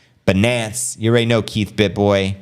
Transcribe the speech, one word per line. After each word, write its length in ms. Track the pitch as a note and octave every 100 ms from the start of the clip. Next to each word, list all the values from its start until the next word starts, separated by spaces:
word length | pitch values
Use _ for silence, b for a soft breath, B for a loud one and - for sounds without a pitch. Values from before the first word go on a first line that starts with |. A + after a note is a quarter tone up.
| b b
But 120 | - F#2+
Nance, 600 | A2+ B2 A2 A#2+ - -
you 120 | A2
already 160 | A#2+ A#2
know 160 | A#2
Keith 320 | - A2 G2+ -
Bitboy. 600 | G#2 G2+ G2+ G2+ F#2+ G2+